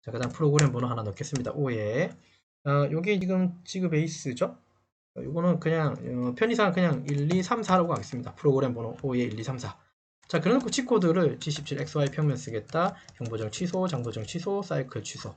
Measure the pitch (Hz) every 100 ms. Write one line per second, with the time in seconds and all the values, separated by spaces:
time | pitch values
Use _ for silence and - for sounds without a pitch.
0 | - 120 135 - 151 147 147 120 123 117
1 | 104 98 - 139 123 151 139 113 104 117
2 | 185 - _ _ _ _ 143 143 139 156
3 | 185 202 180 185 180 - - 190 180 156
4 | 156 - 143 123 - - _ _ _ _
5 | _ - 131 160 175 160 160 165 151 110
6 | 120 123 123 123 233 233 202 180 175 147
7 | 143 143 147 185 185 240 208 185 175 131
8 | 98 123 123 - 147 135 131 117 113 120
9 | 139 123 120 107 113 127 110 - _ _
10 | _ _ _ 165 170 254 240 - 254 226
11 | 175 175 156 120 - 147 - 139 139 151
12 | 139 147 151 123 - 113 - 160 185 180
13 | - - 117 113 107 - 180 185 185 127
14 | 120 113 107 170 185 202 196 147 131 117
15 | 104 - 110